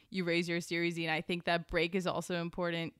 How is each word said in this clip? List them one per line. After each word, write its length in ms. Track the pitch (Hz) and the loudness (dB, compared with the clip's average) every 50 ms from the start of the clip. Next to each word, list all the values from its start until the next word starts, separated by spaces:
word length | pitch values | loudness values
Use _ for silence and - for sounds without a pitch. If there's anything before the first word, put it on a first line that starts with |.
| _ - | _ -6
you 120 | - 185 175 | -4 -2 2
raise 240 | 170 170 170 175 175 | 4 4 2 2 2
your 120 | 170 175 | 0 -2
Series 340 | 170 - 170 170 170 170 170 | -2 -2 0 0 0 0 0
Z, 100 | 165 165 | 0 0
and 80 | 160 | 0
I 80 | 156 156 | 0 0
think 260 | - - 180 175 - | 0 -2 -4 -2 0
that 200 | 175 170 170 165 | 2 0 0 0
break 300 | - 175 170 165 170 180 | 0 0 2 2 2 0
is 100 | 190 170 | 0 0
also 340 | 175 - 170 165 - 180 170 | 0 -2 -2 -2 -2 -2 -2
important 520 | 170 170 - - 175 175 170 170 165 - - | -2 -4 -2 -2 -2 -2 0 -2 -4 -6 -8